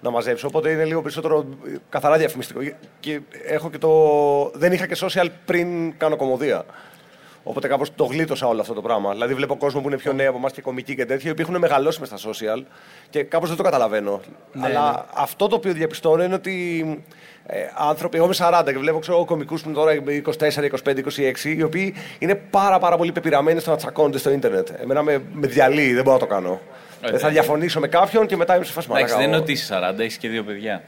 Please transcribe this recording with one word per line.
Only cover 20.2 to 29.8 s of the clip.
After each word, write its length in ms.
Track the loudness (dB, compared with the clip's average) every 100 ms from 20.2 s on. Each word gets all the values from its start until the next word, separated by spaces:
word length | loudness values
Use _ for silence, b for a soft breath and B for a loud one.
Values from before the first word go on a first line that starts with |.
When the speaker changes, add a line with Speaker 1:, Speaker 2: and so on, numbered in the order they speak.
| -2 0
Speaker 1:
τέσσερα, 280 | 0 0 -2
είκοσι 160 | -2
πέντε, 180 | -2 -2
είκοσι 240 | -2 0
έξι, 300 | -2 0 -4 -2
οι 40 |
οποίοι 320 | 0 0 -4 -6 B B
είναι 160 | -2
πάρα, 440 | -2 0 2 4 4
πάρα 180 | 4 2
πολύ 160 | 2
πεπειραμένοι 480 | 0 2 2 4 2
στο 100 | 2
να 60 | -2
τσακώνονται 420 | -2 0 2 2
στο 120 | 0
ίντερνετ. 380 | 2 2 0 -2 -6
Εμένα 200 | -2 0
με, 200 | 2 0 -2
με 140 | -4 -2
διαλύει, 460 | 4 4 6 4
δεν 80 | 4
μπορώ 140 | 6 4
να 60 |
το 40 | 4
κάνω. 260 | -2 -2 -6 -8 B B B
Speaker 3:
Ε, 100 | -4
Speaker 1:
Ε, 40 | 0
θα 100 | 2
διαφωνήσω 520 | 2 2 2 0 -2
με 80 | 0
κάποιον 380 | 2 4 4 2
και 100 | 0
μετά 180 | 2 2
είμαι 80 |
σε 80 | 2
φάση, 160 | -8 -2
Speaker 3:
εντάξει, 140 | 0
Speaker 1:
«Μαλάκα, 140 | 2 2
Speaker 3:
δεν 60 | 2
είναι 80 | 2
Speaker 1:
ο-» 60 |
Speaker 3:
ότι 100 | 0
είσαι 120 | -4
σαράντα, 400 | -2 -2